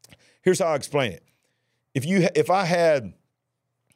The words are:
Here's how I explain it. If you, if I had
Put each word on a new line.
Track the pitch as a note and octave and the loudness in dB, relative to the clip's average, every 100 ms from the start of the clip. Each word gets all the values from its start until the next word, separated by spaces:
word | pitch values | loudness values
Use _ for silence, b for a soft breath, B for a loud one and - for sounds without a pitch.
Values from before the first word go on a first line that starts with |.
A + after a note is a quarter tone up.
| - b b b | -20 b b b
Here's | F#3 F3+ | 0 0
how | E3+ | -2
I | D3 | -4
explain | - C#3+ A#2+ | -4 -4 -4
it. | E2 _ _ _ _ _ _ _ | -6 _ _ _ _ _ _ _
If | C3+ D3 | -6 0
you, | G3 E3 | 0 2
if | D3+ D3+ | 2 0
I | F#3 E3+ | 0 0
had | F3 E3+ C#3+ G2 - _ _ _ _ _ _ _ | 2 2 2 -2 -14 _ _ _ _ _ _ _